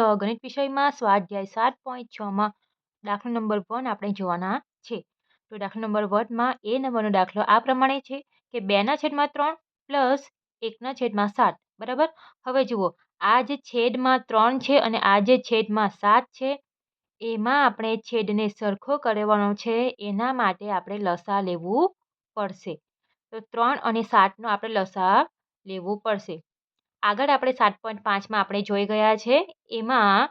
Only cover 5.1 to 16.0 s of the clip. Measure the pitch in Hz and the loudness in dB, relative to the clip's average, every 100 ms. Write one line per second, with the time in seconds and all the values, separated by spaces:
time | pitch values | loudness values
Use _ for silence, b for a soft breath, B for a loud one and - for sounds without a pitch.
5.1 | _ _ _ _ 214 196 220 220 208 208 | _ _ _ _ -12 -10 -8 -4 -2 0
6.1 | 202 220 233 247 247 214 254 269 240 214 | 0 0 -2 -2 -4 -4 -4 -2 -2 0
7.1 | 196 185 202 208 214 233 262 269 269 - | 2 2 0 4 4 4 2 2 0 -6
8.1 | 277 - _ _ 240 196 202 208 294 302 | -12 -14 _ _ -8 0 2 2 0 -2
9.1 | 285 294 294 294 330 _ _ - 277 254 | 0 -2 0 -4 -4 _ _ -4 0 2
10.1 | 269 - _ _ _ 226 220 247 269 240 | 0 -4 _ _ _ -10 -8 -10 -6 -4
11.1 | 208 208 202 220 - _ _ 226 254 320 | 0 -2 2 2 0 _ _ -6 -2 -2
12.1 | B B _ 254 254 247 226 185 - _ | B B _ -4 -2 0 0 -2 -4 _
13.1 | _ 196 233 247 285 - 240 240 233 254 | _ 2 2 2 -4 -6 -2 0 0 2
14.1 | 254 - 226 226 262 254 277 226 220 196 | 0 2 2 4 2 2 2 2 2 4
15.1 | 202 202 254 - 226 208 214 202 - | 4 4 2 2 -2 0 0 -2 0